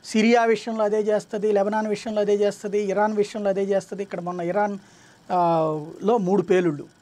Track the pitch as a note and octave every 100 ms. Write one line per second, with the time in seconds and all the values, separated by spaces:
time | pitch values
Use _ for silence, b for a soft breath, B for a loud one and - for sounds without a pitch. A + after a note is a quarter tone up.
0 | - A3 A3 A#3 A3+ A3 A#3+ A3 G#3 G#3+
1 | G#3+ G#3 F3+ G#3+ G#3 G#3 G3+ G#3+ G#3+ G#3
2 | - G#3+ G3+ G3+ G3+ G3 G#3+ G3+ G#3 F#3+
3 | G#3+ G#3+ G3+ A3 G3+ F#3+ G3 G3 F#3 F#3+
4 | G3 F#3 F3 F3+ E3+ F#3 G#3 G3 B B
5 | B B _ F3+ E3+ E3 D#3+ D#3 D3+ -
6 | F#3+ A#3+ F3+ G3 F3 F#3 F3 D3 C#3+ _